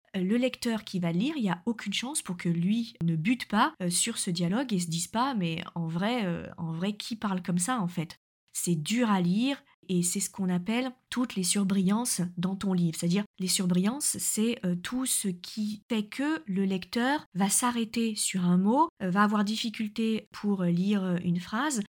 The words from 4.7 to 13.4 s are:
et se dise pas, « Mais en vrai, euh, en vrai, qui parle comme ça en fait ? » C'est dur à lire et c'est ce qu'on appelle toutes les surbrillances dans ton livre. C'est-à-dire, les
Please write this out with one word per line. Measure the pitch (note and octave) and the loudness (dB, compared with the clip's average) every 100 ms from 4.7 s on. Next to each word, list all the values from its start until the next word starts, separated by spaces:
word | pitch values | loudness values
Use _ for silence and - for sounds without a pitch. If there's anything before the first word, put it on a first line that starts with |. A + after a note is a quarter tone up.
et | F#3+ | -2
se | E3+ | -2
dise | E3 - | -4 -4
pas, « | A3 C4+ | -2 0
Mais | A#3 E3+ E3 - F3 | 0 -2 -2 -6 -6
en | E3 | -4
vrai, | E3 G3+ B3 F#3+ | -2 0 0 -2
euh, | E3 D#3+ - | -4 -6 -8
en | E3 | -6
vrai, | D#3+ F#3+ G#3 | -4 -4 -4
qui | - A3 | -8 -4
parle | G#3 F#3 | -2 -2
comme | F3 F3 | 0 0
ça | G#3 B3+ | 0 0
en | F3 | -2
fait ? » | F3 D#3 - _ _ _ | -2 -6 -8 _ _ _
C'est | - - E3 | -6 -2 -2
dur | D3+ A3+ A#3 | 0 0 4
à | G3 | 4
lire | F3 G3 B3+ C#4 _ _ - | 4 2 2 -2 _ _ -2
et | F3+ | 0
c'est | F3 G3+ | 2 0
ce | - | -4
qu'on | - F#3 | -2 0
appelle | F3+ F3 A#3 B3+ B3+ - | 0 0 -2 -2 -6 -8
toutes | - B3 - | -2 -2 0
les | |
surbrillances | F3+ G#3 F#3+ G3 F#3 G#3+ B3 - F3 F3 | 0 2 2 4 4 2 0 -2 -4 -2
dans | F3+ G3 | -2 -2
ton | G3 | 0
livre. | F#3 E3+ D#3 | 2 2 0
C'est-à-dire, | E3+ F#3 G#3+ | 0 0 -2
les | - | -4